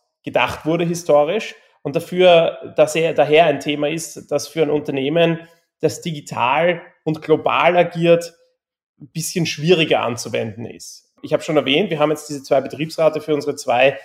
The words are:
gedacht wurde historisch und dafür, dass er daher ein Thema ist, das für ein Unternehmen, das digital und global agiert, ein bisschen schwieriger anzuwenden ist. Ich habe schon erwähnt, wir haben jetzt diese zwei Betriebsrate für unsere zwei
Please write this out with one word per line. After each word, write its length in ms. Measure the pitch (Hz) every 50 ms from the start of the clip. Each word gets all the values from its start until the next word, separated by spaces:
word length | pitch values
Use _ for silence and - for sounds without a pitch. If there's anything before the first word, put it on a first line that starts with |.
| _ _ _ _ -
gedacht 420 | 143 131 135 123 123 - - -
wurde 180 | 151 160 - 175
historisch 720 | 165 175 165 - - 147 147 147 151 190 220 220 - - - _ _ _ _ -
und 120 | 151 135
dafür, 800 | 165 - - 180 180 185 180 170 165 165 - - - - - -
dass 200 | - 151 147 -
er 180 | 165 165 160 151
daher 320 | - 147 139 151 156 170
ein 140 | 160 151 -
Thema 280 | - 160 147 147 147 147
ist, 440 | 160 165 160 - - - - - 147
das 160 | 143 - -
für 140 | - 160 156
ein 80 | 147
Unternehmen, 680 | 147 151 147 - 135 135 131 139 156 170 170 165 165 165 - - _ _ _ _ _ _
das 200 | - 151 156 -
digital 840 | - 175 156 147 - - 131 117 117 123 139 151 170 180 175 175 - - _ _ -
und 180 | 160 160 156 -
global 540 | - 156 151 151 - 117 127 151 170 175
agiert, 580 | 175 175 170 - 170 165 170 170 170 - - - _ _ _ _ _ _ _ _ _ _ _ _ _
ein 100 | 147 - -
bisschen 340 | 165 156 - - 185 160
schwieriger 560 | - - - 147 170 185 160 160 - 151 113 107
anzuwenden 640 | 117 120 117 - 113 110 120 117 113 101 110 117
ist. 480 | - - - - - - - _ _ _ _ -
Ich 100 | - 156
habe 120 | 139 -
schon 120 | - 156
erwähnt, 340 | 147 131 135 135 156 208 185
wir 100 | 165 147
haben 100 | 151 151
jetzt 180 | 156 151 - -
diese 140 | 147 139 135
zwei 180 | - 147 135
Betriebsrate 600 | 143 151 135 127 160 160 - - 160 156 156 151
für 140 | 151 - 151
unsere 200 | 143 135 143 131
zwei 420 | - - 131 120 123 131 139 139 -